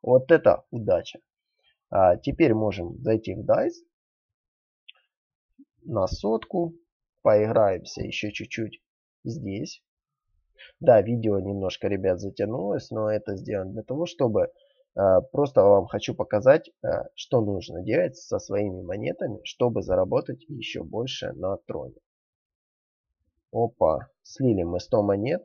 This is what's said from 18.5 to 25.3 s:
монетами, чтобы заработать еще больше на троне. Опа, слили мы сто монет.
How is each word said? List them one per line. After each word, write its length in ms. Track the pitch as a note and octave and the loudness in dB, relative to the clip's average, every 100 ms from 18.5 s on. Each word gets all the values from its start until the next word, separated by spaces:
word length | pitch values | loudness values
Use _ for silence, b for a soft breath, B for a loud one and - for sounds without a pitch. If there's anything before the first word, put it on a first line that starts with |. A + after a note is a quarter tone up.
| G2+ G#2 F#2 | -4 -4 -6
монетами, 580 | F2+ G2 C3 - D#3+ G2+ | -10 -6 -6 -6 -8 -8
чтобы 380 | - - B2 A#2 | -14 -2 -2 0
заработать 640 | F#2+ A2 F#2 B2+ - C3 _ | -2 0 2 0 -2 -12 _
еще 340 | - - - | -14 -10 -12
больше 500 | D#2+ G#2+ B2 - - | -8 -6 -6 -8 -10
на 240 | - F#2 G2 _ | -6 -6 -6 _
троне. 320 | F2 - - _ _ _ _ _ _ _ _ _ _ _ _ _ _ _ | -10 -10 -16 _ _ _ _ _ _ _ _ _ _ _ _ _ _ _
Опа, 560 | A2+ A#2 _ D#2+ D2+ - _ | -4 -4 _ 0 0 -6 _
слили 400 | _ - C3 G2+ | _ -2 0 2
мы 160 | E2+ F2 | 0 -6
сто 220 | - A#2 | -2 0
монет. 400 | G#2 G2+ A2 | 0 0 0